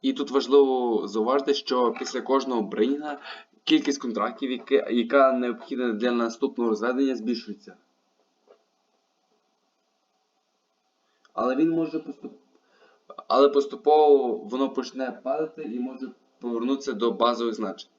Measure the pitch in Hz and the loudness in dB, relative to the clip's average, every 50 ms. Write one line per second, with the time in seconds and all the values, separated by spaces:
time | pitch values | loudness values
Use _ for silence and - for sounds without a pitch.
0 | - 135 127 131 143 - 123 135 120 117 135 143 139 131 131 127 123 120 113 104 | -2 -2 -2 -2 -4 0 0 -2 0 6 6 6 6 6 4 0 0 0 0 0
1 | - 104 98 113 107 117 131 143 139 147 139 139 - - 131 127 123 117 113 - | -2 -2 -2 -2 0 2 0 0 2 0 -2 -2 -2 -2 0 2 2 2 0 -2
2 | 131 - - 127 110 120 131 135 123 131 127 113 104 92 - 107 110 127 139 147 | -8 -8 -8 -8 -2 0 0 0 0 0 -2 -2 -2 -4 0 0 0 0 0 -4
3 | 147 151 143 143 - - - - - _ _ _ _ - 156 151 - 147 139 143 | -4 -10 -12 -12 -14 -16 -18 -18 -20 _ _ _ _ 2 2 2 2 0 -4 -4
4 | - 123 107 104 104 117 117 - 139 127 127 120 - - 139 135 - - 113 120 | -6 -6 -4 -2 -2 -4 -4 -6 -6 -6 -6 -6 -4 0 0 0 2 2 0 0
5 | 113 117 143 139 135 131 131 123 123 120 117 117 - - 139 123 127 120 110 104 | 0 2 4 4 6 6 4 2 -2 -4 -4 -6 -8 -10 -6 -4 -2 -2 -2 -2
6 | 113 123 120 120 117 117 113 - 135 139 135 - 120 113 107 104 107 123 127 131 | -2 0 0 0 -2 -2 -4 -4 -6 -4 -2 -2 0 0 0 0 -2 -2 0 0
7 | 139 135 127 113 107 117 120 113 - 107 101 - _ - 90 _ _ _ _ _ | 0 0 0 -2 -4 -4 -4 -4 -6 -14 -16 -16 _ -20 -20 _ _ _ _ _
8 | _ _ _ _ _ _ _ _ _ _ - _ _ _ _ _ _ _ _ _ | _ _ _ _ _ _ _ _ _ _ -20 _ _ _ _ _ _ _ _ _
9 | _ _ _ _ _ _ _ _ _ _ _ _ _ _ _ _ _ _ _ _ | _ _ _ _ _ _ _ _ _ _ _ _ _ _ _ _ _ _ _ _
10 | _ _ _ _ _ _ _ _ _ _ _ _ _ _ _ _ _ _ _ _ | _ _ _ _ _ _ _ _ _ _ _ _ _ _ _ _ _ _ _ _
11 | _ _ _ _ _ _ _ - 113 123 131 135 160 165 165 165 160 151 156 147 | _ _ _ _ _ _ _ -2 -2 0 2 2 2 2 2 0 -2 -2 -4 -6
12 | - - - _ - - - - _ _ _ _ _ _ _ _ _ _ _ _ | -8 -8 -16 _ -16 -18 -18 -18 _ _ _ _ _ _ _ _ _ _ _ _
13 | _ _ - - - _ 110 127 143 143 139 143 139 139 - 120 - 147 151 156 | _ _ -18 -18 -6 _ 4 6 6 6 6 2 0 0 -6 -2 2 4 6 6
14 | 151 147 143 135 123 120 110 104 107 104 120 127 139 131 - 131 123 - - 131 | 8 8 8 6 6 2 -2 -4 -6 -8 -4 -2 -2 -2 -2 -6 -8 -8 -8 -8
15 | 131 123 110 - - 131 - 156 156 156 - - 156 104 117 123 123 131 131 120 | -8 -8 -8 -8 -4 -4 -2 -2 -2 -6 -6 -12 -12 -8 -6 -6 -6 -8 -8 -10
16 | 131 120 - _ _ _ _ _ - 120 117 117 117 127 135 135 139 139 123 101 | -12 -12 -12 _ _ _ _ _ -8 -6 -4 -4 -2 -2 -4 -4 -4 -8 -4 0
17 | 117 117 104 95 117 120 120 110 117 117 107 104 107 98 92 - - _ _ | 0 -2 0 2 0 0 2 0 -2 -4 -4 -4 -6 -6 -8 -10 -16 _ _